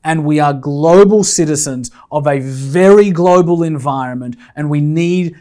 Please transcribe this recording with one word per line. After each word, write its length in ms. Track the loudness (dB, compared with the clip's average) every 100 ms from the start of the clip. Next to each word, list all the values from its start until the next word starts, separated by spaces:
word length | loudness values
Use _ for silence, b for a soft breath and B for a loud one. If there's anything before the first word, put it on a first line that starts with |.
and 220 | -6 -4 -2
we 140 | 0
are 140 | 0
global 680 | -2 -6 -2 4 6 6 4
citizens 680 | 0 -2 -2 -2 -6 -8 -12 B B
of 160 | -4 -2
a 120 | -2
very 680 | -4 -8 -4 2 6 6 4
global 540 | 2 2 4 2 0
environment, 720 | -2 -4 -6 -6 -6 -8 -10 -14 B -8
and 140 | -4
we 100 | -2
need 560 | -2 -2 -2 -2 -4 B